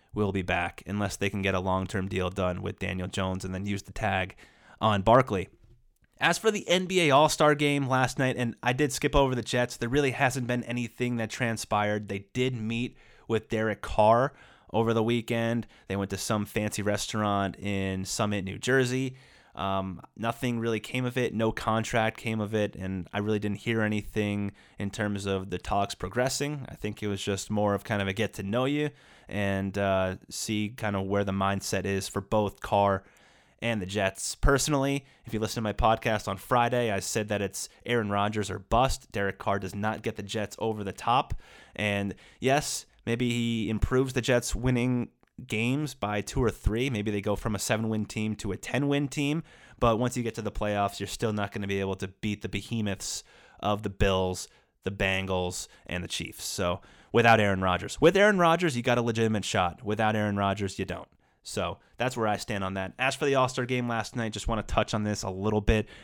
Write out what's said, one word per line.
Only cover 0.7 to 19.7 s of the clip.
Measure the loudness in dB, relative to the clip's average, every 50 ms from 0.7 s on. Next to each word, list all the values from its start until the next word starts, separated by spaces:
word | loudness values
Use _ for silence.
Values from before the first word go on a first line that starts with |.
| -6 -10 -8
unless | -6 -4 -2 -2 -2 -2
they | -2 -2 -2
can | 0 0
get | 0 2 2
a | 2
long-term | 2 0 0 0 0 -2 -4 -2 -2 0
deal | 0 0 0 -2
done | -2 0 0 0 -2 -2
with | -4 -6 -6 -6
Daniel | -6 -4 -4 -4 -6
Jones | -4 -4 -2 -2 -2 -2 -4 -4
and | -6 -6
then | -4 -4
use | -4 -4 -6 -6
the | -8
tag | -6 -4 -2 0 0 0 -2 -4 -8 -16 -20 -20 _ _ -20 -20 -6 0
on | 0 2 2 4
Barkley. | 6 8 8 8 6 4 0 -4 -4 -6 -10 _ -20 -20 -20 _ _ _ _ _ _ _ _ 0
As | 2 2 2 2
for | 2 0
the | 0 0 2 2
N | 2 2 2
B | 2 2 4
A | 6 8
All-Star | 8 8 8 6 6 6 6 6 6
Game | 6 4 2 2 2 2 2
last | 2 2 2 2 2 0
night, | 0 0 2
and | 0 -2 -2 -4 -2
I | -2 0
did | 2 2 2 0
skip | 0 0 0 2 4
over | 4 4 4 2
the | -2
Jets, | -2 -2 0 0 0 0 -2
there | -6 -4 0
really | 0 2 2 0
hasn't | 2 2 0 0 0 0 -2
been | -2 -2 -2 -2
anything | -4 -4 -4 -4 -6 -4 -4 -2 -2 0
that | -2 -4 -4
transpired. | -4 -2 -2 -2 -2 -2 -2 -2 0 0 2 2 0 -2 -4 -6
They | -8 -8 -8 _
did | -2 -2 -2 0 -2
meet | -4 -4 -4 -2 -4 -4 -6 -8 -14 -20 -20 -20 -14 -6 -2
with | -2 -2 -2 -2
Derek | -2 0 0 0 -2 -2
Carr | -6 -2 2 6 8 8 8 6 4 2 -2 -8 -20 -20 -20 -20 _ -2
over | 0 2 2 4 4
the | 4
weekend. | 4 2 2 0 0 0 0 0 0 0 0 -2 -4 -6 -12 -16 _ -4
They | -4
went | -2 -2 -2
to | -4 -4
some | -2 0 0 0 -2
fancy | -2 -2 -2 -2 -2 -2 -2
restaurant | 0 0 0 0 -2 -4 -2 0 0 2 2 2 0 -2 -4
in | -4 -4 -4 -2 -2 -2 -2 -2 -4 -4
Summit, | -4 -2 -2 0 0 0 -2 -4
New | -6 -8 -4
Jersey. | 0 2 2 4 4 2 0 -2 -4 -4 -8 -12 -20 -20 -20 -20 -20 _ -8
Um, | -4 -2 -2